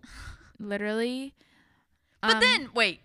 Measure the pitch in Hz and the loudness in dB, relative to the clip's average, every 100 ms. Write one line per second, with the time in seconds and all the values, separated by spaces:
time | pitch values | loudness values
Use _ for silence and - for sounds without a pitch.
0 | - - - - - - 208 202 208 220 | -20 -18 -16 -18 -20 -14 -8 -6 -4 -2
1 | 233 254 269 - _ _ _ _ _ _ | -2 -4 -10 -14 _ _ _ _ _ _
2 | _ _ 220 220 494 466 269 240 214 160 | _ _ 0 4 4 4 0 2 2 0